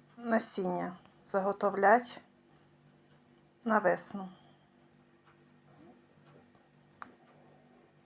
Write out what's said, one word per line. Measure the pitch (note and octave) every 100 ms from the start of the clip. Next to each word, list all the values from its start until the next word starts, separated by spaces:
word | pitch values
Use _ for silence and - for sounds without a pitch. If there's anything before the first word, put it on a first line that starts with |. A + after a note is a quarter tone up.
| - -
насіння, | A#3+ A3 - - F3+ F3 F3+ F#3 - -
заготовлять | - G3 F#3+ G3 G3+ G3 G3 A#3 B3 - - _ _ _ _ _ - _ _ - _ - _ _
на | A3+ G#3+
весну. | F#3 F3 - G3+ F#3 F#3 - - _ _ _ _ _ _ _ - - _ - - - - _ - - - - - _ _ - - - - - - - - - - - _